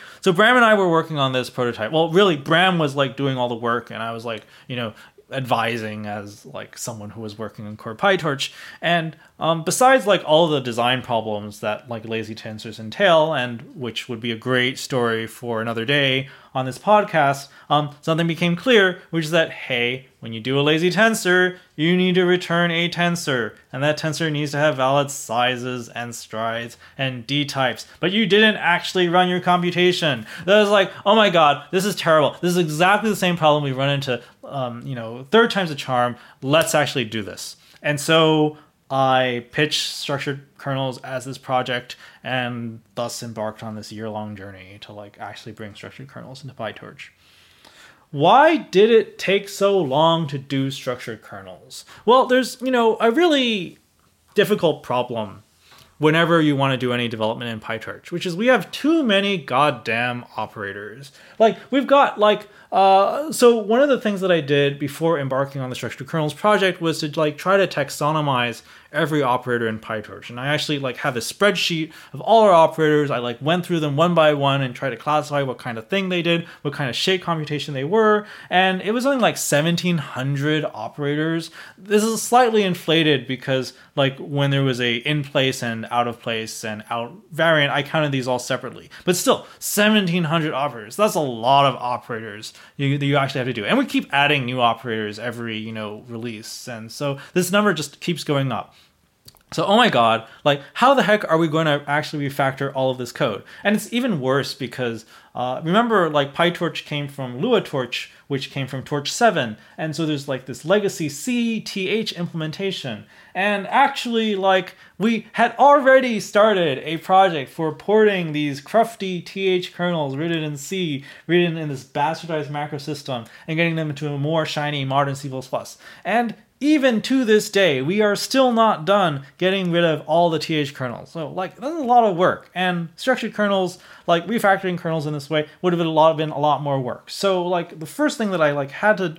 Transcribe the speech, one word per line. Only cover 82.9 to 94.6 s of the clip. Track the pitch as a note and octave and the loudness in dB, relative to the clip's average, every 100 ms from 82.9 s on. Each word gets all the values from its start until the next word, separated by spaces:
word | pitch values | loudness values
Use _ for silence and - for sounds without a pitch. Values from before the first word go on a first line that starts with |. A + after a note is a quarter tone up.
| D#3+ D3+ C3+ A#2+ | 2 4 2 -2
because, | B2+ - C3 B2 - - | -8 -2 -2 -2 -10 -8
like, | - C3+ C#3 | 0 0 -2
when | E3 C#3+ C#3 | -6 -2 0
there | C#3 | 2
was | C3+ A#2+ | 0 0
a | A#2+ A#2 | 0 -2
in | D3 D3+ | -2 -4
place | C#3 C#3+ C3 B2+ | -2 0 0 0
and | A#2+ A2+ A2 | -4 -6 -4
out | A#2+ A#2+ | 0 0
of | A2+ | -4
place | B2 A2+ A2 - | -6 -6 -6 -10
and | A2 G#2+ - | -10 -10 -8
out | A#2 A#2+ F3+ - | -8 -8 -12 -10
variant, | D#3 E3 D#3 C#3+ | 0 2 4 2
I | C#3 | 0
counted | C#3 D#3+ D3+ | -2 0 0
these | C3+ B2+ | -2 -2
all | B2 | -4
separately. | - B2+ C3 A2 - - | -2 -6 -6 -14 -20 -8
But | - F3+ | -2 0
still, | C4+ - - - | 2 0 -2 -14
seventeen | - - G#3 G#3+ F#3 F3+ | -6 2 4 4 2 0
hundred | D#3 E3 D#3 | 0 0 -2
operators. | B2 C#3+ A#2+ G#2 - | -2 -4 -6 -10 0
That's | G#3+ | 0
a | F3+ | 0
lot | C#3+ A#2 A#2+ C#3 C#3 | -2 -2 4 6 4
of | A#2+ | 2
operators | A#2+ A#2+ - A2+ A2+ G#2 A2 - - - | -4 -6 -6 -10 -10 -14 -16 -20 -16 -4
you, | C#3 C#3+ | -2 0
that | |
you | C#3+ C#3 | 2 2
actually | C3+ C#3 | 0 -2
have | B2+ | -4
to | |
do. | A2 G#2 | -4 0
And | A#3 | 0
we | |
keep | B3+ C4+ - | 0 -2 0
adding | C#3 C#3+ D3 A#2+ | 2 2 2 -2
new | B2+ | 2